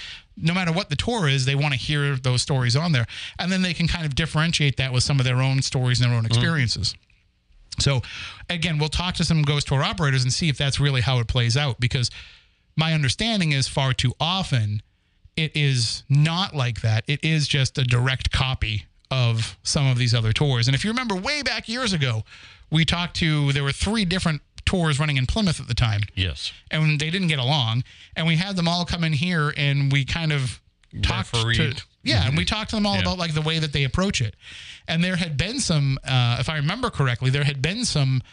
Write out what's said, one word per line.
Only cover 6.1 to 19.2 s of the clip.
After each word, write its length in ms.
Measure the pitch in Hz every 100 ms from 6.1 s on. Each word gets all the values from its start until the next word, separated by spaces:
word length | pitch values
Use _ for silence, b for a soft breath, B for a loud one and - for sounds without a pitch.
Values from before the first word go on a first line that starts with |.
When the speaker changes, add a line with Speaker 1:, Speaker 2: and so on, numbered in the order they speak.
| 120
Speaker 1:
own 60 |
Speaker 2:
Mm-hmm. 100 | 113
Speaker 1:
experiences. 640 | 117 170 160 120 - 95 - _ _ _ _ _ - - -
So, 220 | - 135 B B B B -
again, 300 | 175 175 151
we'll 100 | 156
talk 240 | - 175 170
to 80 |
some 200 | 160 165
ghost 240 | 143 147 -
tour 160 | 135
operators 400 | 170 214 147 131
and 100 | 127
see 160 | 123 170
if 80 | 139
that's 220 | 143 -
really 220 | 143 131
how 180 | 117 127
it 80 | 117
plays 280 | 127 117 123
out, 240 | 147 110
because 300 | 120 135 120 B B B B B B -
my 180 | 160
understanding 580 | 156 135 - 220 220 160
is 140 | 143 131
far 260 | - 135
too 200 | 127 127 -
often 640 | 156 190 180 127 104 104 - _ _ _ - -
it 200 | 156 151
is 480 | 143 131 113 - -
not 460 | 139 151 165 196 151
like 260 | 123 113
that. 220 | 110 110 -
It 160 | 143
is 240 | 156 160 143
just 300 | 143 127 -
a 60 |
direct 480 | 127 123 127 131 -
copy 540 | - 131 127 110 107 - _ _
of 480 | 131